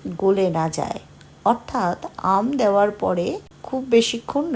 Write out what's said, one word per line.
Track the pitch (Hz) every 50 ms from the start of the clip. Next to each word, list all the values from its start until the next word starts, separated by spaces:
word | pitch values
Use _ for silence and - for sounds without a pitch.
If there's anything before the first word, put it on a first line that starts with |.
| - 190 175 165
গলে | 196 190 196 196 190 180 160 165
না | 160 160 151 -
যায়, | 139 - - - - - - - - - - - - 202
অর্থাৎ | 240 233 - - - 254 196 175 180 - - - - - - 185 190
আম | 196 220 254 285 262
দেওয়ার | 233 202 196 202 208 208 208 -
পরে | 190 185 185 190 214 247 311 427 - - - - - -
খুব | - 262 262 262 233
বেশিক্ষণ | 233 226 - - 233 - - - 285 302 339 285